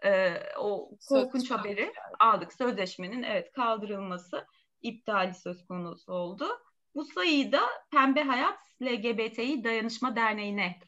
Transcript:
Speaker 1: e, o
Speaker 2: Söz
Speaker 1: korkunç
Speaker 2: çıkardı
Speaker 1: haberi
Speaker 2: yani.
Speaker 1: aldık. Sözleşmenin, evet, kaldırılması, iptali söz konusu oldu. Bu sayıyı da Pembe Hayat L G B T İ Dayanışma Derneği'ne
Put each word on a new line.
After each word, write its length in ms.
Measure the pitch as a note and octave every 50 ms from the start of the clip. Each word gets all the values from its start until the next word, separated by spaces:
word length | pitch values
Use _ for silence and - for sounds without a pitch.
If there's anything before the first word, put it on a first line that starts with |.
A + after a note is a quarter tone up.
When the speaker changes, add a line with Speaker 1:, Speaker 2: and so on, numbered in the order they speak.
| -
Speaker 1:
e, 280 | G3 G3 F#3 F#3+ F3 E3+ - - - - -
o 320 | - G#3 G3 - - - G#3 -
Speaker 2:
Söz 240 | - - C#4 C4 B3
Speaker 1:
korkunç 200 | B3+ - B3+ B3
Speaker 2:
çıkardı 180 | - A#3+ G3+
Speaker 1:
haberi 200 | G3 G3+ G3+ G3+
Speaker 2:
yani. 120 | C4 A4 - - - - - -
Speaker 1:
aldık. 340 | A3 A3+ G#3 F3+ F3 - -
Sözleşmenin, 680 | - B3+ B3 G#3 G3 F#3 F3+ - - F#3 F#3 A#3 B3+ A#3+
evet, 280 | A#3 G#3 F3 - -
kaldırılması, 960 | - C4+ A#3+ A3+ A3+ G#3+ G#3+ G#3 G#3 G3 G3 F#3 F3+ F3+ F3+ - - - - _ _ _ _ _ _ _
iptali 520 | - A#3 A3+ - _ A3+ G#3 F#3+ F#3 F#3 F3+
söz 320 | - - F3+ F3+ F3+ -
konusu 460 | - F3+ F3+ F3 E3+ E3 - _ - F3+
oldu. 340 | F3+ F3 F3 F#3+ - D4 G4 A#4+ - _ _ _ _ _ _ -
Bu 100 | C#4 D4
sayıyı 460 | - - F#4 F4+ E4+ D4+ C#4 B3+ G3+
da 100 | C4 E4 - - - - - -
Pembe 320 | D4+ C#4+ C4 C4+ B3+ D4+ D4
Hayat 340 | C4+ B3+ B3+ D4+ G4 G4+ - - _ _ -
L 140 | B3+ B3+ A#3+
G 220 | G#3 G#3+ A#3+ A3+
B 160 | A3 A3 A3+ A3+
T 100 | A#3 A#3
İ 200 | C4 D#4 B3 G#3
Dayanışma 520 | A3+ A3+ A3 G#3+ A3+ A3+ - B3+ B3+ G#3+
Derneği'ne 640 | A#3 A3+ G#3+ G#3+ G#3 G#3 G3+ G3+ G3+ F#3+ F3+ F3+ - -